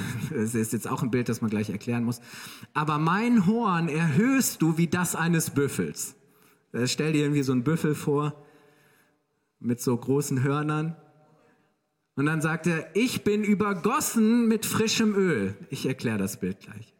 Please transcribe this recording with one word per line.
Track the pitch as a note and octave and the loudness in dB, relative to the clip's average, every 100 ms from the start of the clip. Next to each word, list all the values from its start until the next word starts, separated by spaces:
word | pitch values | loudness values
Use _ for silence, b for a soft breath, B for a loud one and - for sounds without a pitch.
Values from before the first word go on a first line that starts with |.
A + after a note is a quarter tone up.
<laughs> | B B B | B B B
das | A#2 A2 A#2 | -2 -2 -2
ist | A2 | -2
jetzt | A2+ - | -4 -4
auch | B2+ | -4
ein | C3 | 0
Bild, | B2 A#2+ | 0 -2
das | A2+ | -2
man | A2+ | -2
gleich | G#2+ G#2 | -2 -2
erklären | F#2+ - A#2+ | -6 -4 -2
muss, | A#2 A#2+ B B B B B | -2 -4 B B B B B
„Aber | D3 D3+ D3 | -2 0 0
mein | D#3+ G3 A#3+ A#3+ F3 | 2 2 4 4 4
Horn | A#3 A3 E3+ E3 | 2 2 0 0
erhöhst | D3+ E3 C#3 B3 C4+ - - | 0 2 4 4 4 0 2
du | D#3+ E3 | 2 2
wie | E3+ | 0
das | F3+ E3+ - | 0 -2 0
eines | E3 E3 E3 | 0 0 0
Büffels.“ | C#3+ C#3 - D#2+ - - - b b b b _ | 0 0 0 -4 -6 -12 -14 b b b b _
Äh, | A#2 B2+ | -4 -2
stell | - D#3 | 0 0
dir | D3+ | 2
irgendwie | D3 D3 | 2 2
so | C3 | 2
einen | B2+ | 0
Büffel | B2 D#3+ D#3 D3 | 0 0 0 0
vor, | - C#3+ D3 - b b b b b b b b _ _ _ _ | 0 0 0 -4 b b b b b b b b _ _ _ _
mit | A#2 A#2 | -4 -2
so | C3+ A#2+ | -2 -2
großen | B2+ C#3 C#3+ C3 | 0 0 0 0
Hörnern. | C#3 D3 D3+ D3+ D#3+ D#3+ - _ _ b b b b b _ _ _ - | 0 0 -2 -2 -4 -8 -16 _ _ b b b b b _ _ _ -2
Und | D3 | 0
dann | D#3+ | 0
sagt | D#3 D#3+ F3 | 0 0 0
er, | D#3+ - G3+ | -2 -2 0
„Ich | B3+ - | 0 0
bin | G#3 G#3 | 0 0
übergossen | G#3 G3+ G#3 F#3+ G3 D4 D4 A#3 A3 A#3+ A3+ | 2 2 2 0 0 0 0 2 4 4 4
mit | A3 - | 2 0
frischem | - A3 - A3 G3 | 0 2 2 2 4
Öl.“ | F#3 B2 F#2+ G2+ - | 2 2 -2 -6 -10
Ich | C3+ C3+ | -6 -4
erkläre | B2+ B2 G#2+ | -2 -2 -2
das | F#2+ - | -2 -4
Bild | F#2 G2 | -6 -6
gleich. | - G#2 A#2 | -12 -18 -20